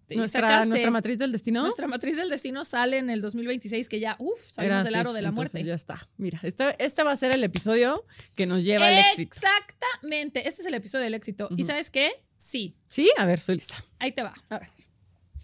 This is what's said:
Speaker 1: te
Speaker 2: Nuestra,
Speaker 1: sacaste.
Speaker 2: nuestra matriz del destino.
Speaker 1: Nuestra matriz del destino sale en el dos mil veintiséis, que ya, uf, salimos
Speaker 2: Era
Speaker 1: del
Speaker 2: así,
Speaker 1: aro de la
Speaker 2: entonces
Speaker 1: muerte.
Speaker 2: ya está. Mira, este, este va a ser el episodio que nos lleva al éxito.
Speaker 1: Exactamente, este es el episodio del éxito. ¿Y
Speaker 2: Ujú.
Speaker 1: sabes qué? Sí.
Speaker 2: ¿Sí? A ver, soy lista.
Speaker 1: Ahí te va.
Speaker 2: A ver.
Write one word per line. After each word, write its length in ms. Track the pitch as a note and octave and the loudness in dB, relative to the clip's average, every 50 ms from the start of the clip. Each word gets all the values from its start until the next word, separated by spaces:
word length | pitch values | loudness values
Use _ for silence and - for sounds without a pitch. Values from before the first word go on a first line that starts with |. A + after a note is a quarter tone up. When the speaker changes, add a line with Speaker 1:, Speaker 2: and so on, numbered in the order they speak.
| _ _ | _ _
Speaker 1:
te 80 | - | -2
Speaker 2:
Nuestra, 240 | A3+ A3+ G#3 - B3+ | -2 0 2 2 2
Speaker 1:
sacaste. 280 | A3+ A3 A3 A3 A3 A3+ | 4 6 6 6 6 4
Speaker 2:
nuestra 200 | A3+ B3 A#3 A#3 | 4 4 4 2
matriz 280 | A#3+ A3+ - A3 B3 G#3+ | 2 0 0 -2 -2 -2
del 120 | C4+ C4+ | -2 -2
destino. 320 | A#3 G#3 - A#3 A3+ A#3 | -2 -2 -2 0 0 0
Speaker 1:
Nuestra 240 | C#4+ F4+ A#4+ - F#4 | 0 0 -2 -2 -4
matriz 300 | D#4 B3 B3 - C4+ D#4+ | -6 -6 -4 -4 -4 -2
del 120 | D4+ F4+ F4+ | -2 -2 -2
destino 340 | D4 C4+ - C4 B3+ C#4 D4 | -4 -4 -4 -4 -4 -4 -4
sale 340 | - - A#3+ A#3+ B3+ C4 C4+ | -2 0 0 0 2 0 0
en 120 | C4 B3 | 0 0
el 100 | A#3 G#3+ | -2 -2
dos 160 | G3+ G#3+ G#3 | -4 -4 -6
mil 100 | A#3 A#3 | -6 -4
veintiséis, 420 | A#3+ B3+ B3+ - G#3 A3+ A3+ B3 - | -4 -4 -4 -4 -4 -4 -4 -4 -4
que 120 | A3 G#3+ | -4 -4
ya, 160 | A3 A3 G#3+ - | -4 -4 -6 -4
uf, 180 | B3 E4+ A#4 - - - | -4 -6 -6 -6 -8 -12
salimos 240 | - - - G3 G3 G3 | -8 -4 0 2 2 2
Speaker 2:
Era 0 | |
Speaker 1:
del 120 | F#3+ A3+ A3 | 2 2 0
Speaker 2:
así, 40 | A3+ | 0
Speaker 1:
aro 120 | - - | 0 -2
de 100 | - A3 | -4 -4
la 60 | - E3 | -4 -2
Speaker 2:
entonces 260 | G#3 A#3 - - - | -2 -2 -4 -4 -4
Speaker 1:
muerte. 140 | E3 D#3 E3 | -6 -4 -4
Speaker 2:
ya 60 | E3+ | -4
está. 320 | D#3+ - - - - - _ _ | -4 -6 -8 -10 -14 -16 _ _
Mira, 240 | - G3 F#3 E3 E3 | -8 -6 -6 -6 -6
este, 320 | - E3 - - C4+ C#4 C4+ - B3 | -6 -8 -4 -2 -2 -2 0 0 -2
este 200 | C4+ C4+ - D#4 | 0 0 2 2
va 80 | D4 | 2
a 40 | C#4 | 2
ser 140 | C#4 C4+ B3+ | 2 2 2
el 120 | C4 C4+ A#3+ | 2 2 2
episodio 600 | F#3 - - - G#3 A3+ A#3+ A#3+ B3+ D4 G4+ - _ - - - - _ | 0 0 -2 0 2 4 4 4 2 2 -2 -6 _ -20 -20 -20 -14 _
que 120 | - F#3+ | -4 -2
nos 180 | F3+ F3+ F#3 E3+ | 0 0 0 2
lleva 240 | G3 G#3 G#3 - F4 | 2 4 6 6 8
al 100 | F#4 F#4+ | 8 8
éxito. 380 | G4 G4+ G4+ - E4 - - | 8 8 6 4 -2 -4 -6
Speaker 1:
Exactamente, 1120 | - - F#4+ G4+ G#4 G4+ - - _ B4 B4 B4 - - D4+ D4+ D4+ D4 D4+ - B3+ - D4 | 0 2 2 2 2 0 -4 -12 _ -6 -6 -6 -6 -6 -6 -6 -4 -6 -4 -4 -4 -4 -4
este 140 | - - | -6 -4
es 40 | E4+ | -6
el 80 | F4+ D4 | -6 -6
episodio 300 | A3+ G3 G3 - C4+ B3 | -6 -6 -6 -4 -4 -4
del 100 | A3+ A3 | -4 -4
éxito. 320 | A3 - - G3 - G#3 G3 | -6 -8 -10 -8 -8 -8 -6
¿Y 20 | F3 E3+ | -4 -2
Speaker 2:
Ujú. 20 | |
Speaker 1:
sabes 300 | - - C#4+ D4 D4+ - | -2 -2 -2 -2 -4 -2
qué? 180 | - C4 C#4 E4 B4 - _ _ _ | 0 0 0 0 0 -4 _ _ _
Sí. 380 | - - - - A#3+ G3+ E3 - _ _ _ | -6 -4 -4 -4 -4 -6 -8 -12 _ _ _
Speaker 2:
¿Sí? 200 | - - D4+ G#4 D5 - | -2 4 6 6 6 6
A 60 | G3+ | 4
ver, 140 | F3 F3 E3 | 2 2 2
soy 160 | - - F#3 | 0 -2 -2
lista. 220 | - - - - - - _ _ _ | 0 0 -2 -2 -2 -8 _ _ _
Speaker 1:
Ahí 100 | B3+ C4+ | -6 -6
te 140 | - - A#3 | -4 -4 -8
va. 100 | - - - _ _ | -8 -10 -16 _ _
Speaker 2:
A 100 | G#3+ - | -10 -10
ver. 100 | - - _ _ _ _ _ _ _ _ _ _ _ _ _ - | -10 -14 _ _ _ _ _ _ _ _ _ _ _ _ _ -18